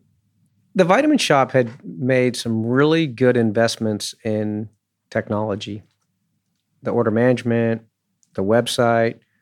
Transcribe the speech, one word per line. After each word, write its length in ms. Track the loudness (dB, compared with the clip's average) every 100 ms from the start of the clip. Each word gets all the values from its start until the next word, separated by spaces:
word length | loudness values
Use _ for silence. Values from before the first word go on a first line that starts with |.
| _ _ _ _ _ _ _
The 100 | 0
Vitamin 340 | 2 4 4 0
Shoppe 340 | 2 2 4
had 300 | 0 -2 -4
made 520 | -16 -8 -2 0 0 -2
some 280 | -4 -4
really 420 | 0 2 2 2 -2
good 300 | 0 2 4
investments 800 | 2 2 0 0 -4 -4 -6 -10
in 460 | -6 -4 -4 -6 -10 -14 _ _ _
technology, 720 | -6 -4 -4 -4 -6 -8 -14 -16 _ _ _ _ _ _ _ _ _
the 80 | -6
order 200 | -2 0
management, 720 | 2 2 0 0 0 0 -2 -8 _ _ _ _
the 100 | -6
website, 680 | 0 0 0 0 2 2 0 -4 _ _